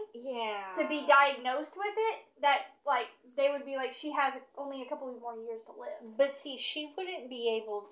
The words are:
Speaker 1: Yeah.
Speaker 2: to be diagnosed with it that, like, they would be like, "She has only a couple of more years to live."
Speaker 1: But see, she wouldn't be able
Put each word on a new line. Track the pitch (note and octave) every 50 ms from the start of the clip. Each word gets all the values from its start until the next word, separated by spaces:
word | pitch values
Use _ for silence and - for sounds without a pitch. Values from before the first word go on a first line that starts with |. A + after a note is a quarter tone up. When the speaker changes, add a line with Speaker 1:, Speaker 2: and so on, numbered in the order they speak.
| G#4+ G#4 -
Speaker 1:
Yeah. | A#3+ A#3+ C4+ B3+ A#3 A#3 A3 G#3 G3+ G3+ - -
Speaker 2:
to | D#4 D4+
be | C4 D4+ D4 C4+ -
diagnosed | C#4+ C#4 C#4+ C#4+ C#4 A#3 B3 B3+ B3+ C#4+ D#4 - - F4+
with | G4 G#4 G#4 A4
it | A4 A4 - - - _ _ -
that, | C4+ C#4+ C#4 - - - - _ -
like, | C#4+ - - - - - _ _ - -
they | - C4+ C#4+
would | C#4+ C#4 -
be | C#4 C4+ C4
like, | C4 A#3+ -
"She | - - D4+
has | C#4+ D4 C#4 C4 B3+ C4 - - - -
only | C#4 C#4 C4+ C4+
a | B3+ B3
couple | D4+ - C4+ B3+
of | B3 A#3
more | A#3 A#3+ A#3 A3+
years | A3+ A#3 A3+ A3 -
to | -
live." | G#3+ - B3 A#3+ - - A#3+ A3+ A3 A3
Speaker 1:
But | C#4 C#4 C#4 -
see, | - D4 C4+ A3+
she | - - - D4+ D4+ D4 D4 -
wouldn't | F#4+ F4+ F#4 E4 A#3 B3+
be | B3+ A#3+ A#3 A#3 A3
able | A3 G#3+ G#3+ G#3 G#3 G3+ -